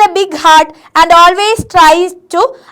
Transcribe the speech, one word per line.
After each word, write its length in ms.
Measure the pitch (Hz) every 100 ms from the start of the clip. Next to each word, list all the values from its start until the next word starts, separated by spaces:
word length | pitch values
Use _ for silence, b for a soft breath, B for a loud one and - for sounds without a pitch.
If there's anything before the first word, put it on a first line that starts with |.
| 415
a 20 | 359
big 140 | 392 302
heart 260 | 330 311 311 b b 311
and 100 | 330 339
always 360 | 349 370 415 440 -
tries 380 | 359 311 330 359 359 -
to, 80 | 339 523 B B